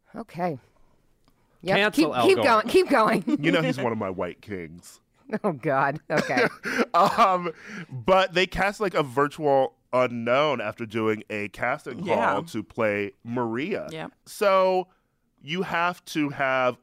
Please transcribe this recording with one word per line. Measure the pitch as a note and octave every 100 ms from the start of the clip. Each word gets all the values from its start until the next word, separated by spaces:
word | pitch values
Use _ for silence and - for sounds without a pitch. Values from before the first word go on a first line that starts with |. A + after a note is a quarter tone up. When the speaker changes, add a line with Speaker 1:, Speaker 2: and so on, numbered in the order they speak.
| _ A3
Speaker 1:
Okay. | A#3 D#3+ F3 C3+ _ _ _ _ _ _ _ _ _ _
Yep. | E3+ G3
Speaker 2:
Cancel | G#3 - D#4+
Speaker 1:
Keep, | -
keep | F#4 F#4+
Speaker 2:
Elgort. |
Speaker 1:
going. | C4 A3 A3+
Keep | F#4 F4+
going. | C4 G#3+ G#3+ A#3 D4
<laughs> |
Speaker 3:
You | D3+
know | E3+
he's | B3+ B2+
one | A#2+
of | A2
my | G2
white | F2+ F2+ -
kings. | - F#2+ D#2+ E2+ - - _ _ - G#3+
Speaker 1:
Oh, | G#3
God. | C#3+ D#3+ C3+ C#3 D3+ -
Okay. | D#3 - D3+ A3+
Speaker 3:
<laughs> | - A3+ B3 -
Um, | E3+ G3 - G#3 F3+ F3 - - G#3 E3
but | B2+ A2+ F#3+ F#3+
they | F3 F#3+
cast, | E3+ G3 G3
like, | G3+
a | E3+
virtual | C#3+ A#2+ C#3+ - D3 C#3 C3 - _
unknown | B2 B2 A#2+ A#2 C3 D3+ B2
after | G#2+ A2
doing | A2+ A2+ A2 G#2+ -
a | G#2 G#2
casting | - A#2+ D3 D3 B2
call | F3
Speaker 4:
Yeah. | G#2 - - E3
Speaker 3:
to | A2+
play | - - A2 G2+ G2+ -
Maria. | A#2 B2 A#2 A#2 F3 D3+ D2+
Speaker 4:
Yeah. | D#3+ E3 - -
Speaker 3:
So | - G3+ F#3+ F#3 F#3 F3+ _ _ _ _ _
you | C#3+ F3
have | F3 E3+ F3 F3 -
to | D#3+ D3
have | C#3 C3+ C3 B2+ A#2+